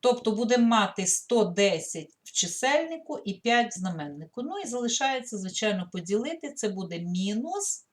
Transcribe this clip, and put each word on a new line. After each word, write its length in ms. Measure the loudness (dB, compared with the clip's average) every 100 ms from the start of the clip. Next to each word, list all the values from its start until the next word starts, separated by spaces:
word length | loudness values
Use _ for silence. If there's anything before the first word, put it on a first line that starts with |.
Тобто 320 | 4 2 2
будемо 340 | 0 4 6 6
мати 400 | 6 4 0 -2
сто 380 | -2 2 2
десять 720 | 4 4 4 4 -4 -10 -10 _
в 100 | -8
чисельнику 840 | -2 -2 0 2 2 0 -6 -8 -8
і 100 | -6
п'ять 380 | -4 2 4 2
в 60 | -2
знаменнику. 640 | -6 -4 -8 -10 -12 -10
Ну 160 | -8 -8
і 80 | -6
залишається, 720 | -4 -2 0 0 0 -4 -6
звичайно, 500 | -6 -2 0 0 -4
поділити, 600 | -8 -2 -2 -2 -6 -8
це 160 | -4 -4
буде 300 | -4 -6 -6
мінус 880 | -4 -2 0 -2 -2 -4 -4 -6 _